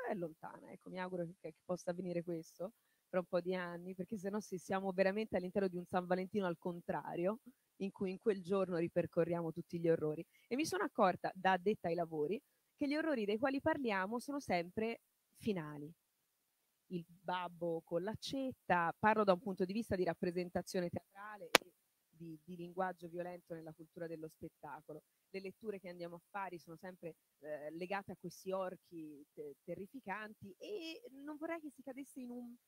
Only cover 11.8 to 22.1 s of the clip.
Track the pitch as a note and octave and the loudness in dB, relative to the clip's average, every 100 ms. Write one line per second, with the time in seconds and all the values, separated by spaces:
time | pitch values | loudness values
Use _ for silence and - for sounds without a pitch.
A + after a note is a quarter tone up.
11.8 | F3 F3 E3 D#3 D3 A#3 - _ _ - | 2 0 0 0 0 0 -6 _ _ -2
12.8 | C#4+ D4+ D#4+ C4 G3+ G#3+ C4+ C4+ D4+ D#4+ | 0 2 2 2 2 2 2 2 2 2
13.8 | A#3+ G3 F#3+ A#3+ B3+ C#4+ - F3+ F3 - | 2 2 0 -2 -4 -4 2 2 2 -2
14.8 | A3 - _ _ _ - A#3 F3+ D3+ D3 | -2 -4 _ _ _ -6 -2 -2 -2 -8
15.8 | D3 - _ _ _ _ _ _ _ _ | -10 -14 _ _ _ _ _ _ _ _
16.8 | - F3+ E3 E3+ F3 F3+ F3 E3+ E3+ E3 | -6 -6 -6 -10 -4 -2 -2 -4 -2 -2
17.8 | - E3+ F#3+ A3 - C4+ C4 - - F3 | 0 -2 0 -4 -4 -2 -2 -2 2 4
18.8 | E3+ - G#3+ A3 G3+ F3 G#3 F#3 F3+ G#3 | 4 6 6 8 8 6 4 0 0 0
19.8 | - F#3+ F3+ E3 F3+ F3 F3 F3+ - F#3+ | 0 2 2 2 0 0 0 -2 -2 0
20.8 | F3 F3+ - G3 G#3 G#3 E3+ - F#3 _ | 0 -2 -8 -14 -12 -12 6 6 6 _
21.8 | _ _ _ | _ _ _